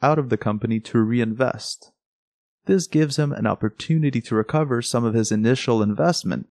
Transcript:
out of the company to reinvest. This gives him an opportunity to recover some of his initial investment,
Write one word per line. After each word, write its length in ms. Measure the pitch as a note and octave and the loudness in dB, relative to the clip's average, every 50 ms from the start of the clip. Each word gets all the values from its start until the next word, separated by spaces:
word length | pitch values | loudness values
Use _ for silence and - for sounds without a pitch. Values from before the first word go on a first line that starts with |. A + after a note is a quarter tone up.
out 160 | C3 C#3+ D#3 | 0 2 2
of 120 | D#3 C#3 A#2+ | 2 0 0
the 80 | A2+ | -2
company 420 | - - A2 G#2 G#2 - A2+ A2+ A2 | -2 -2 -2 -2 -2 -2 -2 -2 -2
to 200 | - - - A#2 | -2 0 2 2
reinvest. 920 | G#2+ A2 A#2+ B2 A2+ A2 A2 B2 C3 B2 - A2+ - - - - - _ _ _ _ _ _ _ _ _ _ _ _ _ _ _ _ | 2 2 2 0 0 0 -2 -2 -2 -2 -2 -4 -10 -12 -14 -14 -18 _ _ _ _ _ _ _ _ _ _ _ _ _ _ _ _
This 220 | - G3 F#3+ E3 | 0 0 0 0
gives 320 | - - D#3 D#3 C#3+ C3+ - | 0 0 2 2 2 0 -2
him 120 | D3 C#3+ | -2 -2
an 140 | - - A2+ | -2 -2 0
opportunity 760 | G#2+ F#2+ - A2 G#2+ - - - - D#3+ D#3+ D3+ C#3 B2+ A#2 | 0 0 0 -2 -4 -4 -6 -2 0 0 2 2 0 0 -2
to 120 | - - A2+ | -2 0 0
recover 480 | A2 G#2+ - - D#3 D#3 C#3 B2 A#2+ | 0 0 0 -2 -2 0 0 -2 -2
some 240 | A#2+ - - A#2+ A#2 | -2 -2 -2 0 0
of 80 | A2+ A2 | 2 2
his 180 | A2+ A2 - | 0 0 2
initial 520 | A2 G#2+ A2 A#2 C3 - - C3 A#2 A2 G#2 | 0 2 2 2 2 2 2 0 2 2 2
investment, 640 | G#2 G#2 - D3+ F3 E3+ - - F#2 C#2 B1+ - - _ | 2 0 2 2 0 0 0 -2 -4 -4 -4 -6 -10 _